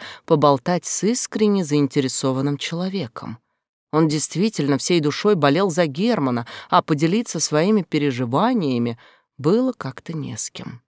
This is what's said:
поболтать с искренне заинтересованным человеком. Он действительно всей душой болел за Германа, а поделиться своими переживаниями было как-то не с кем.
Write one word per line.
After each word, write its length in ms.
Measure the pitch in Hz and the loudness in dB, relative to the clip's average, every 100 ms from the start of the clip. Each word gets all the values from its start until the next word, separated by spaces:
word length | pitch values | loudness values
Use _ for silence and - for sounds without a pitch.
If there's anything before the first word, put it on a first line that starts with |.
| - - - | -8 -14 0
поболтать 600 | 160 143 139 - 175 - | 2 4 2 0 -4 -4
с 180 | - | -4
искренне 600 | 185 247 - 220 214 202 | -2 -2 -4 0 2 2
заинтересованным 920 | 160 147 143 - 131 - 135 131 139 143 | 2 2 2 0 0 0 -2 0 -2 -4
человеком. 800 | - 165 185 196 127 - - 110 _ _ _ _ _ | -6 -6 -4 -4 -6 -10 -12 -14 _ _ _ _ _
Он 160 | 151 160 | 2 2
действительно 680 | 151 - 156 220 - 139 151 | 2 -2 -2 -2 0 0 0
всей 240 | - 175 | 2 2
душой 340 | 147 139 208 202 | 2 0 2 4
болел 340 | 143 147 202 | 4 4 2
за 160 | 160 170 | 0 -2
Германа, 640 | 135 220 220 135 120 117 - - | 0 0 2 0 -2 -4 -12 0
а 120 | 175 | 0
поделиться 580 | - 151 160 208 240 170 | 2 2 2 0 -2 -4
своими 420 | - 151 175 214 | -2 2 4 2
переживаниями 1120 | 175 156 147 123 123 135 220 247 156 123 120 117 - _ _ - | 0 0 0 0 -2 0 2 2 0 0 -2 -4 -12 _ _ -4
было 360 | 135 214 254 | 2 2 2
как-то 400 | 240 131 - - | -2 -8 -10 -10
не 220 | 165 127 110 | -8 -8 -8
с 140 | - | -10
кем. 320 | - - 120 | -12 -14 -16